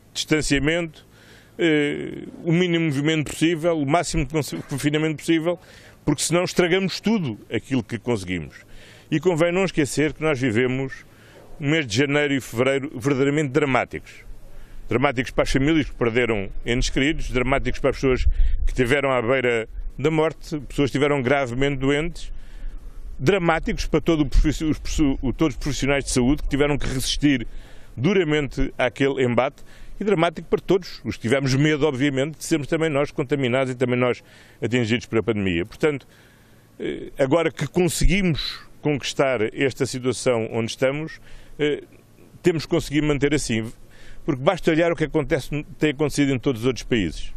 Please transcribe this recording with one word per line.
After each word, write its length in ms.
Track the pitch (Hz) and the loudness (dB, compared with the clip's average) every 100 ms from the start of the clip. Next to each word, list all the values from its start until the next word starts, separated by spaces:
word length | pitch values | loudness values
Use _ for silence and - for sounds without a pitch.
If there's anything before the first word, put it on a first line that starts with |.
| - | -14
distanciamento, 920 | - - 156 - 139 143 170 165 - - - - - - - | -10 -2 0 2 0 2 0 -4 -10 -20 -20 -20 -20 -20 -2
eh, 680 | 170 151 147 151 - - - - | 2 2 0 -2 -8 -10 -14 -8
o 80 | 170 | 0
mínimo 340 | 165 180 165 160 | 2 2 2 0
movimento 460 | 135 147 160 135 | 0 0 0 -2
possível, 460 | - 160 165 170 165 | 0 0 2 0 0
o 80 | 139 | 2
máximo 400 | 170 160 165 - | 2 2 -2 -2
de 80 | |
confi-, 280 | 156 135 - | -2 -2 -8
confinamento 540 | - 139 147 151 160 147 | -8 -2 0 0 0 -2
possível, 420 | - 165 160 175 - - - - | 0 0 0 -4 -10 -20 -20 -6
porque 200 | - - | -2 0
senão 200 | - 170 | 2 0
estragamos 560 | 180 - 175 185 190 - | 2 2 2 2 0 -2
tudo 380 | 202 226 143 104 - | 0 0 0 -6 -6
aquilo 300 | 117 - 131 | -6 -2 -4
que 160 | 104 113 | -2 -6
conseguimos. 640 | 123 113 90 90 71 - - - - - - | -2 -4 -2 -6 -6 -14 -20 -20 -20 -20 -4
E 80 | 156 | 0
convém 320 | 175 160 175 | 2 2 2
não 120 | 180 | 2
esquecer 480 | 190 - 143 - 147 | 0 0 -2 0 -2
que 100 | - | 0
nós 160 | 156 135 | -2 0
vivemos 640 | 131 107 123 131 135 - - - - - - - | 0 2 0 -2 -6 -10 -20 -20 -20 -20 -18 -6
um 100 | 143 | 0
mês 160 | 160 131 | 0 0
de 100 | 104 | 0
janeiro 380 | 143 143 147 | 2 2 2
e 80 | 139 | 0
fevereiro 480 | - 113 127 139 127 123 | -2 0 2 0 -4 -4
verdadeiramente 560 | 123 131 139 143 147 | 0 2 2 2 0
dramáticos. 760 | 139 143 123 98 80 - - - - - - - - - | 0 2 2 0 -6 -12 -18 -16 -16 -14 -14 -14 -14 -2
Dramáticos 420 | 113 143 131 123 | 2 2 0 -2
para 120 | - | -2
as 80 | 139 | 0
famílias 360 | 131 139 160 - | 2 2 2 0
que 80 | - | -2
perderam 540 | 120 113 117 107 95 - 113 | 0 2 0 0 -4 -6 -2
entes 240 | 120 - | 0 0
queridos, 400 | - 139 156 - | 0 0 0 -2
dramáticos 500 | 120 127 135 123 - | 0 0 0 0 0
para 120 | 135 | -2
as 60 | 113 | 0
pessoas 260 | 135 123 - - - - - | 0 4 2 6 4 4 2
que 60 | |
estiveram 400 | - 120 143 139 | 2 2 2 2
à 100 | 127 | 0
beira 460 | 113 135 123 117 110 - - - | 2 2 2 0 -2 -8 -10 -2
da 120 | 147 | 0
morte, 500 | 160 160 - - 151 | 2 0 -2 -8 -8
pessoas 280 | 117 - 139 | -6 -2 0
que 80 | 135 | 2
estiveram 240 | 143 143 | 2 2
gravemente 560 | 120 143 127 123 143 139 | 2 0 0 0 0 0
doentes, 560 | 135 143 165 160 - - - - - - - - - - | 0 0 -2 -6 -10 -10 -12 -10 -10 -10 -12 -14 -12 -2
dramáticos 680 | 135 196 170 160 - 202 - | 0 2 2 0 0 -4 0
para 160 | 160 | 0
todo 200 | - 160 | 2 2
o 40 | 135 | 4
profi-, 400 | - 156 - 156 | 4 4 2 -2
os 140 | 143 | -2
profi-, 380 | - - 143 135 | -2 2 2 2
o, 100 | 127 | -2
todos 240 | - 160 - | 0 0 0
os 40 | |
profissionais 440 | 151 127 135 143 | -4 -2 0 0
de 60 | 127 | 0
saúde 320 | 127 123 151 | 2 4 2
que 80 | - | 0
tiveram 260 | 139 147 139 | 2 2 2
que 100 | 110 | 0
resistir 600 | 131 - - 147 131 110 - - - - - | -2 -2 2 2 2 -2 -10 -12 -16 -14 -2
duramente 800 | 147 208 156 151 139 - 113 - | 2 2 2 0 0 -2 -2 0
àquele 480 | 127 - 139 131 | -2 2 0 2
embate 400 | 123 117 135 - - - - - | 2 2 0 -4 -18 -16 -14 -6
e 40 | |
dramático 460 | 202 180 170 170 165 | 0 2 2 0 -2
para 100 | - | -2
todos 400 | - 190 - - 113 | 2 0 0 -8 -8
os 100 | - | -6
que 60 | |
tivemos 320 | 110 135 139 | 0 2 2
medo, 320 | 131 151 151 151 | 2 2 4 2
obviamente, 540 | 127 143 131 147 151 | 2 0 0 -2 -6
de 40 | |
sermos 240 | - 160 127 | -2 -2 0
também 220 | 160 160 | -2 0
nós 220 | 139 147 | 0 -2
contaminados 600 | - 135 143 127 131 131 | -4 -2 0 2 2 0
e 40 | 127 | 0
também 240 | 123 123 | 0 2
nós 240 | 123 117 - - - - | 2 0 -8 -20 -20 -8
atingidos 460 | 110 123 110 117 - | -2 0 2 0 0
pela 160 | 113 | 0
pandemia. 420 | 104 104 95 82 | 0 0 0 -2
Portanto, 440 | 95 - 160 143 - - - - - - _ - | -4 -2 -2 -2 -10 -20 -20 -20 -20 -20 _ -10
eh, 320 | 160 143 - - | -8 -8 -12 -2
agora 320 | 135 170 160 | 2 4 2
que 160 | - 147 | -2 -2
conseguimos 1000 | 180 175 - - 190 185 131 - - - - | 0 0 4 4 4 2 0 -4 -10 -18 -6
conquistar 600 | 147 143 - - 139 123 107 | -4 -2 -4 0 0 2 0
esta 320 | - 139 - 135 | 0 -2 0 -4
situação 640 | 127 123 - 131 117 110 | -2 -4 0 0 0 0
onde 200 | 120 113 | -2 -4
estamos, 480 | - 135 143 160 - - - - - | 0 -2 0 -8 -12 -16 -18 -16 -2
eh, 240 | 147 139 - - - - - - | -2 -2 -8 -20 -20 -20 -20 0
temos 240 | 175 165 - | 0 2 0
que 60 | |
conseguir 320 | 165 - 143 | -2 0 0
manter 320 | 151 143 143 147 | 2 2 2 0
assim, 360 | - 113 113 - - - - - - | 0 -2 -2 -10 -20 -18 -16 -8 -4
porque 160 | 131 | 0
basta 300 | 147 180 - | 0 2 2
olhar 200 | 156 170 | 4 2
o 40 | 170 | 2
que 80 | |
acontece, 460 | 151 156 139 156 - 147 151 - | 0 0 0 -2 -2 -8 -8 0
tem 140 | 156 | 0
acontecido 420 | 135 147 - 139 | 2 0 2 2
em 60 | 131 | 2
todos 220 | 143 117 | 0 0
os 60 | 123 | -2
outros 160 | 120 | -2
países. 500 | - 120 85 - - | -2 0 0 -2 -6